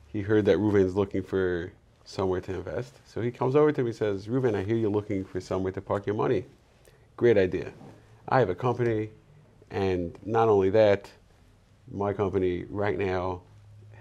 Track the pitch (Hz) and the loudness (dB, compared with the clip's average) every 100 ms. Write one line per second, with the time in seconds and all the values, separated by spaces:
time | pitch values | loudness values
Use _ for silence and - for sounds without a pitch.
0 | - 107 95 107 101 87 104 101 92 92 | -10 -8 2 2 4 4 4 4 2 0
1 | 95 98 92 95 92 87 87 - _ _ | -2 -4 -4 -2 -2 -4 -6 -14 _ _
2 | - - 98 90 - 90 90 78 131 - | -14 -4 -2 -2 -4 -10 -8 -10 -10 -16
3 | _ - 117 120 131 139 151 147 120 113 | _ -8 -6 -4 0 2 2 2 -4 -2
4 | 107 98 107 131 127 101 95 117 110 104 | -4 -4 -4 -2 0 0 -2 0 0 -2
5 | 104 98 95 92 - 95 95 95 - 101 | -2 -6 -6 -10 -6 -4 -4 -6 -4 -4
6 | 101 104 139 110 - - _ _ - _ | -2 -2 0 -2 -4 -14 _ _ -20 _
7 | _ - 120 104 92 85 - - - - | _ 2 4 6 4 0 -8 -12 -20 -20
8 | - - - 131 107 90 123 117 120 110 | -20 -20 -2 2 2 0 -2 0 0 -2
9 | 107 - _ - _ _ - 104 95 90 | -4 -12 _ -20 _ _ -10 -2 0 0
10 | 85 - 98 110 113 101 95 107 107 101 | -4 -8 -2 2 4 4 4 6 6 4
11 | - - _ _ _ _ _ _ - 98 | 0 -20 _ _ _ _ _ _ -14 -6
12 | 101 101 98 95 92 90 - 104 101 - | -4 -2 -2 0 -2 -2 -6 -4 -4 -2
13 | 98 92 92 90 - - - - - - | -2 -2 -4 -8 -14 -20 -20 -20 -20 -20